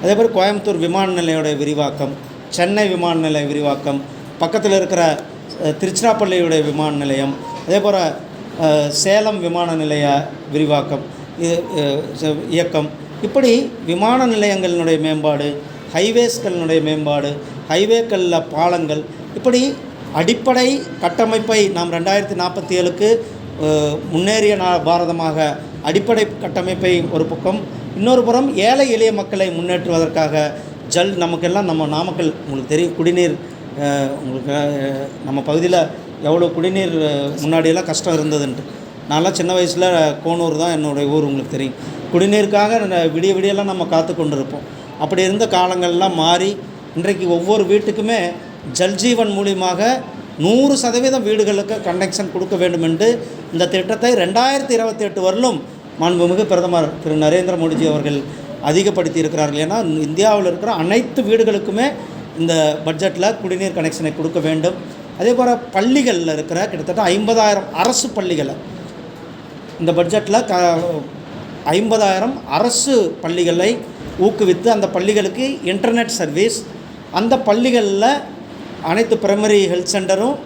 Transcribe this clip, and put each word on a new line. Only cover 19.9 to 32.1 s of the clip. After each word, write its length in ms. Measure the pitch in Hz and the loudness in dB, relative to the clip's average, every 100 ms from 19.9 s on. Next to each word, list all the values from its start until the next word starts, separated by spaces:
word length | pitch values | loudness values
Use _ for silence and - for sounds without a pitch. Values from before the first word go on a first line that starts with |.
| - - | -16 -6
அடிப்படை 680 | 151 165 226 262 254 254 277 - - | -2 0 2 2 4 4 0 -4 -4
கட்டமைப்பை 680 | 175 175 226 220 220 220 202 | -4 2 2 2 2 4 4
நாம் 240 | 170 170 | 2 -2
ரெண்டாயிரத்தி 440 | 170 175 202 202 185 | -2 2 0 0 -2
நாற்பத்தி 340 | 180 180 160 | -4 -4 -2
ஏழுக்கு, 480 | 180 180 175 208 233 226 - - - | 0 0 2 2 2 0 -12 -14 -4
அஹ், 360 | 156 156 151 151 147 | 0 2 0 -2 -2
முன்னேறிய 440 | 165 185 220 208 202 | 0 2 2 4 2
நா-, 280 | 180 175 | 2 2
பாரதமாக 720 | 156 175 170 165 160 151 151 147 - - | 2 2 2 -2 -2 0 0 -2 -10 -6
அடிப்படை 440 | 151 165 202 226 214 - | 0 0 2 2 0 -4
கட்டமைப்பை 640 | 190 196 180 180 185 175 165 | -6 -4 -4 0 2 2 0
ஒரு 140 | 160 156 | -2 -2
பக்கம், 340 | 165 185 208 196 - - - | -2 -2 -2 -6 -10 -10 -2
இன்னொரு 280 | 214 254 | 2 4
புறம் 340 | 226 240 277 - | 4 2 2 2
ஏழை 340 | 208 262 269 | 2 4 4
எளிய 220 | 220 220 | 4 2
மக்களை 360 | 208 - 196 190 | 2 -4 -2 0
முன்னேற்றுவதற்காக 1000 | 165 175 180 175 165 165 160 156 151 151 - - - - | -2 -2 -2 0 0 2 0 0 2 0 -4 -12 -14 -4
ஜல், 280 | 165 190 190 | 0 0 0
நமக்கெல்லாம் 480 | 170 165 170 190 190 | -2 0 0 0 0
நம்ம 200 | 160 151 | 0 0
நாமக்கல், 480 | 151 180 | -2 -2